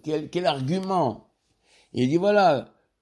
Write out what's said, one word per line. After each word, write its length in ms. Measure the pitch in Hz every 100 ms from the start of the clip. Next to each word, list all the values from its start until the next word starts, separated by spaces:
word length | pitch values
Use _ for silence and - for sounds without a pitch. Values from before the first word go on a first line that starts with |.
quel, 260 | 147 151 151
quel 160 | 175 180
argument ? 840 | 143 131 185 190 190 139 110 - _ _ _ _ _ _ 113
Il 120 | 127
dit 80 | 165
voilà, 560 | 196 208 185 135 226 _ _ _